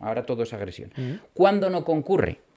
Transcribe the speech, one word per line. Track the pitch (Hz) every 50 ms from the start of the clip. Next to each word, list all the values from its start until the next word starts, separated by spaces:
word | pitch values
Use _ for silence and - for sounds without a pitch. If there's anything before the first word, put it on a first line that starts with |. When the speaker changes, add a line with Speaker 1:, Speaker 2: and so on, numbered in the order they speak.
Speaker 1:
ahora | - 107 113 120 123
todo | - 131 113 117
es | - 117
agresión. | 104 101 92 87 - - 98 -
Speaker 2:
Ujú. | - 131 123 147 220 - - -
Speaker 1:
¿Cuándo | - 180 196 202 202 196 190
no | 185 175 143
concurre? | - 165 156 143 - 196 180 104 - - - _ _ _